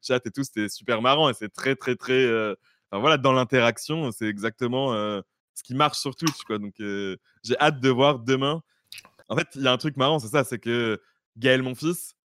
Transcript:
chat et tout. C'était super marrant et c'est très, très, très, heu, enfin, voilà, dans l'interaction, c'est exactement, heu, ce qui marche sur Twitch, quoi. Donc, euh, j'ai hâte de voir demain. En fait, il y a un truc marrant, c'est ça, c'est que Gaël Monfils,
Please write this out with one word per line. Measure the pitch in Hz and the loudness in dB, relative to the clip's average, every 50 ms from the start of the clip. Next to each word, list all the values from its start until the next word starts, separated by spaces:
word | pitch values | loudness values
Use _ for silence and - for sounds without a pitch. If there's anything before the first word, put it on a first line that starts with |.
| - | -2
chat | - 127 127 - | -2 -2 -2 -2
et | 113 | -4
tout. | - 135 139 | -8 -6 -8
C'était | - - 110 104 101 | -6 -2 -4 -4 -4
super | - - 107 - 120 110 113 | -4 -8 -4 -2 -2 0 2
marrant | 127 135 151 160 143 | 2 4 4 4 2
et | 117 | 2
c'est | - 110 104 - | 0 -6 -12 -10
très, | - - 135 135 | -6 -2 -2 -2
très, | 131 - 127 123 | -2 -2 -4 -4
très, | - - 127 127 131 131 | -4 -2 0 2 4 4
heu, | 120 113 113 110 107 95 - _ _ _ _ _ - | 4 2 0 0 -2 -4 -8 _ _ _ _ _ -8
enfin, | 104 98 | -6 0
voilà, | 113 147 160 143 | 2 2 2 4
dans | 127 139 131 | 4 4 4
l'interaction, | 131 127 113 - 127 117 117 117 - - - 156 165 156 127 110 | 4 2 2 2 4 4 4 2 0 -4 -6 -6 -4 -4 -6 -6
c'est | - 113 | -4 -4
exactement, | 107 104 101 98 113 110 - 127 120 123 131 139 135 117 | -4 -4 -4 -4 -6 -4 -4 -4 -2 -2 -2 -2 0 -2
heu, | 107 104 104 104 98 92 _ _ _ _ _ - | -2 -2 -2 -4 -6 -8 _ _ _ _ _ -20
ce | - - | -18 -12
qui | - 127 | -6 0
marche | 135 151 147 - - | 2 2 2 0 -2
sur | - 143 127 | -8 -8 -6
Twitch, | - 165 160 - - - | -2 -2 -2 -2 -4 -6
quoi. | - 110 104 | -6 -6 -4
Donc, | 104 101 - - | -6 -8 -10 -8
euh, | 107 101 101 101 101 95 92 - _ _ _ _ - | -8 -6 -4 -4 -4 -6 -6 -8 _ _ _ _ -6
j'ai | 113 123 - | -4 -2 2
hâte | 147 156 156 131 | 2 0 0 2
de | 120 135 | 2 2
voir | 127 120 135 143 147 123 | 4 4 4 4 2 2
demain. | 113 123 135 131 135 139 156 165 - _ _ _ _ - - - - - _ _ - - | 0 0 0 0 0 -2 -4 -4 -8 _ _ _ _ -20 -20 -20 -20 -20 _ _ -10 -4
En | 107 | -4
fait, | 143 170 - - | -4 -4 -4 -6
il | 135 135 | -2 2
y | 131 | 2
a | 127 | 2
un | 123 | 2
truc | - 151 135 | 0 -4 0
marrant, | 131 131 139 156 151 | 2 2 2 2 2
c'est | 110 110 | -2 0
ça, | 113 151 127 | 2 2 2
c'est | - 127 107 | 0 -2 -6
que | - 117 117 120 117 113 107 95 _ _ _ _ _ _ _ | -4 -2 0 0 2 0 -2 -2 _ _ _ _ _ _ _
Gaël | 113 113 131 131 131 131 | 0 2 4 4 4 2
Monfils, | 127 127 - 143 160 180 - - - - _ _ | -2 -6 -4 -2 -4 -4 -4 -6 -16 -18 _ _